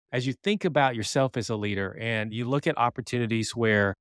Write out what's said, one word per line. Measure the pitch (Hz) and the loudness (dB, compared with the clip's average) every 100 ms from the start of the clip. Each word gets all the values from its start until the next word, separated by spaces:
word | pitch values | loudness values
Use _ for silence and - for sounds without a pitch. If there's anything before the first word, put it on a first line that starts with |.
| _ | _
as | 127 127 | -4 -2
you | |
think | 127 196 208 185 | -4 -2 0 0
about | 147 135 117 | 2 2 2
yourself | 104 139 131 123 | -2 0 0 0
as | 104 | -4
a | 110 | -2
leader | 104 98 98 - | -2 -2 -2 -4
and | 113 113 107 | -4 -2 -4
you | 110 120 | -4 -2
look | 143 170 | -2 0
at | 147 | 2
opportunities | 120 - 117 123 117 113 107 117 | 0 0 -4 -2 0 0 -2 0
where | 113 104 101 - | 4 4 4 0